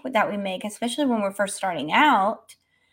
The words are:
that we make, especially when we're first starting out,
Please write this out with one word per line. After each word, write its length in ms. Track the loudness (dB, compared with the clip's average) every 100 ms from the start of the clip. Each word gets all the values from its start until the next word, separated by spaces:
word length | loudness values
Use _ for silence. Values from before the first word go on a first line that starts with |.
that 260 | -2 0 0
we 60 | -2
make, 280 | -4 -6
especially 420 | -8 -6 -4 0 0
when 140 | 2
we're 120 | 0
first 240 | -2 -4 -2
starting 360 | -4 -4 0
out, 600 | 4 4 4 2 -2 -10 -20 _ _ _